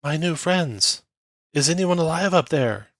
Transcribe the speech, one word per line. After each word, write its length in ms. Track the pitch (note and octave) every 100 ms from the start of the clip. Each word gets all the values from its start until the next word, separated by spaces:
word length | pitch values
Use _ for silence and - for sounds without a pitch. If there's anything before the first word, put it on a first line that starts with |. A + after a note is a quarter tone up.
My 140 | C#3+ D3+
new 180 | F3
friends! 680 | D#3+ - F#3 D#3+ G#2 - - _ _ _ _ _
Is 180 | D3 C#3
anyone 280 | F3 F#3 F3
alive 360 | D#3+ E3 G3
up 140 | F3+ C#3
there? 400 | D#3 B2 G#2 G2+